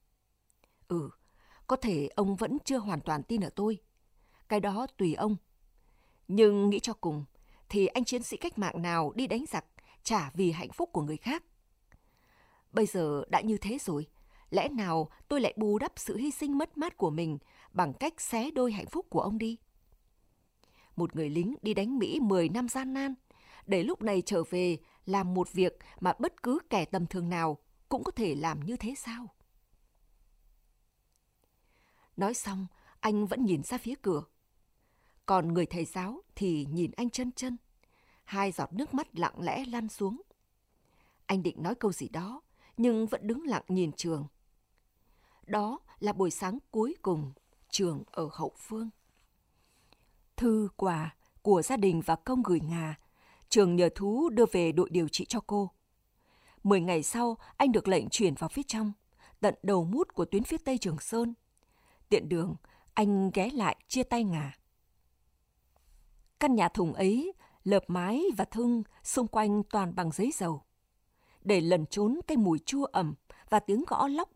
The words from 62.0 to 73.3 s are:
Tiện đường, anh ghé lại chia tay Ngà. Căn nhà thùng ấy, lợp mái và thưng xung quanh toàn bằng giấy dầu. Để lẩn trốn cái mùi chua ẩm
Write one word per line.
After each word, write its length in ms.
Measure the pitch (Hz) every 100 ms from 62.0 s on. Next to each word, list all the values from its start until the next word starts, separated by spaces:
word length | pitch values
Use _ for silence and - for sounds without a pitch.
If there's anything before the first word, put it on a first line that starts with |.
| _
Tiện 200 | 196 151
đường, 260 | 170 180 - - _ _
anh 380 | - 208 202 190
ghé 160 | 185 202
lại 280 | 277 185 - _
chia 160 | 262
tay 200 | 247 240
Ngà. 340 | 214 165 143 - _ _ _ _ _ _ _ _ _ _ _ _ _ - _ - _ _
Căn 160 | 294 233
nhà 140 | 175
thùng 240 | - 170
ấy, 400 | - 190 233 339 - - _
lợp 200 | 185 196 -
mái 360 | 180 180 247 381 202
và 80 | -
thưng 380 | 220 240 240 214 -
xung 240 | - - 226
quanh 360 | 226 214 208
toàn 320 | 202 214 185 185
bằng 160 | 170
giấy 200 | 156 233
dầu. 300 | 320 175 147 - _ _ _ _ _ _ _
Để 200 | - 196
lẩn 240 | 165 175 156
trốn 340 | - 208 302 -
cái 100 | 294
mùi 220 | 196 160
chua 260 | - 277 277
ẩm 280 | - 160 151 _